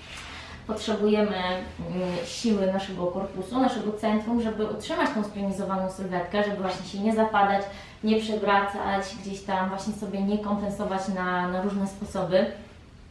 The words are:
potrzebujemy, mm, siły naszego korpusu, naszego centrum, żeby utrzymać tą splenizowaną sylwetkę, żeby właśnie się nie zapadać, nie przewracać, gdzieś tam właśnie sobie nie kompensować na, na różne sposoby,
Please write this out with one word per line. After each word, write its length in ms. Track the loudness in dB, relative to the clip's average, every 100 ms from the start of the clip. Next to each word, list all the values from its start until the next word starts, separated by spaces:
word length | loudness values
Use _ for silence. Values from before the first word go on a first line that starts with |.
| -16 -14 -14 -14 -14 -14 -6
potrzebujemy, 680 | -4 0 2 4 6 4 2
mm, 880 | -2 -2 -4 -8 -4 -2 -2 -2 -4
siły 480 | -2 2 4 4
naszego 340 | 2 -2 -2 -2
korpusu, 520 | -2 -4 -6 -4 2
naszego 340 | 2 2 -2
centrum, 480 | 0 2 2 2 0
żeby 240 | 0 0 -2
utrzymać 440 | -4 -4 0 2 0
tą 80 |
splenizowaną 680 | -2 -2 -2 -2 -2 0 -2
sylwetkę, 520 | -4 -4 -2 0 0
żeby 140 | 0 0
właśnie 280 | -2 -4 -6
się 140 | -2
nie 160 | 2 4
zapadać, 460 | 4 6 6 4 0 -10 -16 -2
nie 160 | 2 2
przewracać, 960 | 2 0 4 4 4 -2 0 0 -2 -6
gdzieś 200 | -8 -6
tam 280 | -2 0 0
właśnie 240 | -2 -4
sobie 280 | -4 -4 0
nie 160 | 2 0
kompensować 680 | 0 -2 -2 -2 -2 -2 0
na, 400 | 0 0 0 0
na 140 | 0
różne 260 | 0 0 -2
sposoby, 580 | -4 -6 -4 2 4 4 -2 -14 -18 -20 -20 -20